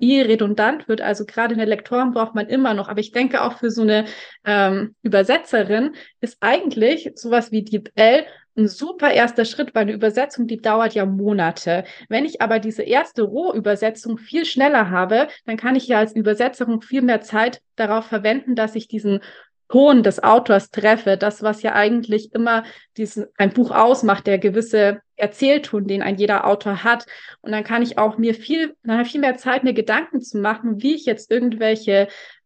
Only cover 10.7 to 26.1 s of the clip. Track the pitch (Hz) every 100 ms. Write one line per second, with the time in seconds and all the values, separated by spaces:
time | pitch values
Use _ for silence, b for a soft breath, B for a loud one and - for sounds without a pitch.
10.7 | 220 226 214 196 190 202 208 165 - 170
11.7 | 175 180 B B 220 311 - 226 220 220
12.7 | 220 - 254 285 - 202 240 359 214 208
13.7 | 202 220 220 233 226 - 330 330 254 277
14.7 | 262 190 180 185 226 302 B - 220 240
15.7 | 262 247 214 214 214 208 214 247 - 233
16.7 | 226 - 262 247 220 - 214 220 - _
17.7 | - 208 220 220 220 214 262 254 233 220
18.7 | 220 - 214 208 196 B B B _ -
19.7 | 247 285 254 208 - - 233 240 196 -
20.7 | - 208 226 208 190 208 208 214 214 226
21.7 | - 214 240 226 214 - 226 233 226 226
22.7 | B B - 208 208 - - 196 247 240
23.7 | - 233 262 214 196 208 196 202 208 226
24.7 | 214 202 208 _ - 208 - 269 294 -
25.7 | 208 196 196 196